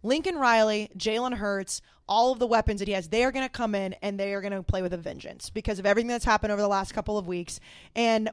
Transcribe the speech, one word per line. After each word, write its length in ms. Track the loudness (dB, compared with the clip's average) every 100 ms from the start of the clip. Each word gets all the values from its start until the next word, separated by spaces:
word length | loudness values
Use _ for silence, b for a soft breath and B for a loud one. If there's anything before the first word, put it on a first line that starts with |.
Lincoln 340 | 0 0 0 0
Riley, 520 | 4 6 4 2 -4 -6
Jalen 380 | -2 -2 -2
Hurts, 480 | -2 -2 -4 -4 -10 b b -2
all 240 | 2 4
of 80 | 2
the 80 | 2
weapons 320 | 4 2 -2
that 80 | -2
he 60 |
has, 160 | -4 -2
they 140 | 0
are 80 | 0
gonna 180 | 0 -6
come 260 | -4 -2 -2
in 180 | -4 -6
and 180 | -6 -4
they 140 | -4
are 80 | -4
gonna 220 | -4 -6
play 180 | -2 0
with 120 | 0
a 40 | -4
vengeance 520 | -8 -12 -14 -14 -10
because 280 | -6 -4 0
of 60 | 2
everything 220 | 2 2
that's 180 | 0 4
happened 260 | 4 4
over 80 | 0
the 60 | 2
last 240 | 2 0
couple 240 | -4 -2 -2
of 80 | -2
weeks. 320 | -6 -6 -12 B B B 0
And 340 | 2 4 0